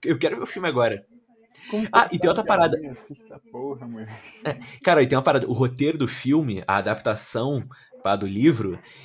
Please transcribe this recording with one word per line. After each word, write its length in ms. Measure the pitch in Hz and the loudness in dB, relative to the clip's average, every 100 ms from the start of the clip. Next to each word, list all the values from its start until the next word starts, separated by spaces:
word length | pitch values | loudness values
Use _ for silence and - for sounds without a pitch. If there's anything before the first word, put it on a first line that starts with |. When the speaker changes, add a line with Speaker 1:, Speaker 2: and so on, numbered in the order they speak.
Speaker 1:
eu 140 | - 131 | -2 0
quero 180 | 160 - | 0 -2
ver 60 | |
o 40 | - | -8
filme 200 | 185 175 | -4 -2
agora. 380 | 123 117 101 - _ _ _ _ - - | 2 2 0 -10 _ _ _ _ -20 -6
Speaker 2:
Como 140 | 214 | -4
que 60 | 214 | 2
Speaker 1:
Ah, 140 | 226 247 | 2 2
e 120 | 175 | 2
tem 0 | |
Speaker 2:
sabe 100 | - | 2
Speaker 1:
outra 140 | 220 | 2
Speaker 2:
a 40 | 214 | 2
Speaker 1:
parada. 320 | 190 165 151 | 4 4 0
Speaker 2:
minha, 140 | 143 | -6
assiste 300 | 123 - 143 | -14 -18 -20
essa 140 | - 135 _ | -20 -20 _
porra, 360 | 120 139 131 120 | -12 -10 -10 -12
moleque? 260 | 113 110 110 - - | -14 -14 -16 -20 -10
Speaker 1:
É, 140 | 151 127 - - | -8 -8 -12 -2
cara, 200 | 185 160 | 4 4
e 40 | 131 | 4
tem 100 | 131 | 2
uma 60 | |
parada. 240 | 143 139 127 | 2 2 2
O 60 | |
roteiro 460 | 123 123 123 143 156 | 0 0 0 -2 0
do 100 | 127 | -2
filme, 560 | - 131 151 139 95 - | -2 0 0 0 -4 -2
a 120 | 98 | 0
adaptação, 920 | 98 110 113 104 - 117 131 135 - - _ - | 0 -2 -2 -4 -4 -4 -2 -4 -6 -14 _ -6
pá, 140 | 95 101 | -2 0
do 100 | 98 | -2
livro, 540 | 101 156 117 98 85 - - | 2 4 4 -2 -8 -14 -20